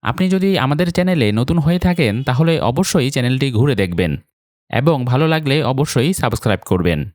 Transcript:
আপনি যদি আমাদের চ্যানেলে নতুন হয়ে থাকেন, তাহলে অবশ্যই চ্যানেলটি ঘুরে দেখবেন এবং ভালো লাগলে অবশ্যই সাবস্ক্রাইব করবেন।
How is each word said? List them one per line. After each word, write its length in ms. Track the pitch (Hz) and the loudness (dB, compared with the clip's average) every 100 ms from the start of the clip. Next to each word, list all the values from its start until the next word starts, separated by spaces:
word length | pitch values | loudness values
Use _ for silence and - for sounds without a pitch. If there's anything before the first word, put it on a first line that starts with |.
আপনি 280 | - 127 185 | -2 0 0
যদি 280 | 190 196 185 | 2 2 0
আমাদের 340 | 131 147 175 | 0 0 0
চ্যানেলে 400 | 170 180 175 107 | 0 0 2 2
নতুন 260 | 107 127 170 | 0 0 0
হয়ে 220 | 151 175 | 2 0
থাকেন, 440 | 180 170 127 104 | 0 0 0 0
তাহলে 360 | 135 123 165 165 | -2 0 2 2
অবশ্যই 500 | 90 131 190 185 127 | 0 0 0 0 0
চ্যানেলটি 400 | 139 123 131 139 | 0 -2 0 -2
ঘুরে 240 | 113 143 113 | 2 2 2
দেখবেন 420 | 98 87 90 71 _ _ _ _ _ | -2 0 -2 -2 _ _ _ _ _
এবং 360 | - 143 151 123 | 0 2 0 0
ভালো 220 | 123 160 | 0 2
লাগলে 360 | 160 151 143 | 0 0 0
অবশ্যই 500 | 123 135 147 - 131 | 0 -2 0 0 0
সাবস্ক্রাইব 460 | 190 139 - - 101 - | 0 -2 -2 -2 -2 0
করবেন। 340 | 92 85 78 73 | 0 0 -2 -4